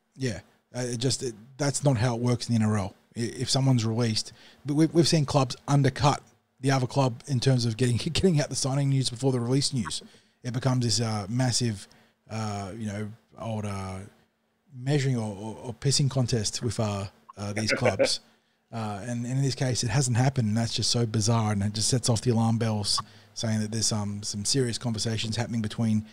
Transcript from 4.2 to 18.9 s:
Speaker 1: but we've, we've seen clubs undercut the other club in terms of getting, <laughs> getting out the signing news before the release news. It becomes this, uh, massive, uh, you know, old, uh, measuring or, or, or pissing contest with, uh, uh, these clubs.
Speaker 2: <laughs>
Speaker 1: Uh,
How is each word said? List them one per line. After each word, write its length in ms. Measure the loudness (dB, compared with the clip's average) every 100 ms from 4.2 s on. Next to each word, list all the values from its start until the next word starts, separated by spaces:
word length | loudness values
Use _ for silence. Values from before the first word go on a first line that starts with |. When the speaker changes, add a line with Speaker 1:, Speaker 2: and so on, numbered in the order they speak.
| -4 -12 -20 -12 -2
Speaker 1:
but 80 |
we've, 180 | 2 4
we've 160 | 4 4
seen 180 | 4 2
clubs 280 | 2 0 -2 2
undercut 540 | 4 4 4 2 2 -4 _ _ _
the 120 | 0
other 160 | 0 0
club 340 | 0 0 -2 -2
in 100 | 0
terms 280 | 4 4 2
of 100 | 2
getting, 200 | 2 2
<laughs> 160 | 0
getting 280 | 2 4 4
out 80 | 2
the 80 | -2
signing 320 | 0 2 2
news 220 | 2 0
before 200 | 0 0
the 100 | 2
release 320 | 2 2 2
news. 300 | -2 -4 -6 -10 -20 _ _
It 120 | -8
becomes 300 | -2 0 2
this, 160 | 2 2
uh, 260 | 0 -2 -2
massive, 580 | 0 2 2 0 -2 -10 -20 _ _ -10
uh, 440 | -8 -6 -6 -8 -8
you 100 | -6
know, 260 | -6 -8 -10 _ -12
old, 260 | -6 -6
uh, 340 | -4 -6 -8 -10 -12 -20 _ _ _ _ _ -8
measuring 400 | -2 0 0 -2
or, 200 | -4 -8
or, 200 | -10 -10 -12
or 80 |
pissing 360 | -4 0 2 2
contest 520 | 0 0 0 -2 -4
with, 160 | -4 -2
uh, 240 | -2 -2 -6 -12 -20 -10
uh, 160 | -6
these 180 | -4 -2
clubs. 480 | 0 0 2 0 -2
Speaker 2:
<laughs> 60 | -8 _ _ _ _
Speaker 1:
Uh, 280 | -8 -6